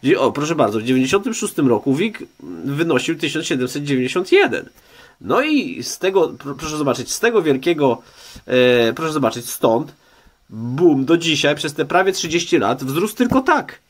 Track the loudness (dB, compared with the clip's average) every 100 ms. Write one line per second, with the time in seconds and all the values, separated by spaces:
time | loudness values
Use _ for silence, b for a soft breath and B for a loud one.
0 | 2 2 2 0 -4 0 2 0 0 0
1 | 2 0 -2 -4 -6 0 2 2 2 0
2 | -2 -4 -18 _ -16 -10 -6 -4 0 0
3 | 0 -4 -4 -6 -4 -2 -2 -4 -2 0
4 | 0 -2 2 4 4 -2 -8 b b b
5 | b b -2 0 2 0 -2 -8 -10 -2
6 | 0 2 0 -2 -12 -10 -8 -4 -2 -2
7 | -4 -2 2 2 2 0 0 2 2 0
8 | B B B B -2 2 4 4 2 0
9 | -4 0 0 -2 -10 0 2 2 -2 -14
10 | b b b b _ -10 -6 4 4 4
11 | 2 0 2 0 0 0 -4 -4 0 2
12 | 2 0 -2 -2 0 0 2 -2 -4 -2
13 | -4 0 2 2 2 0 -2 -14 _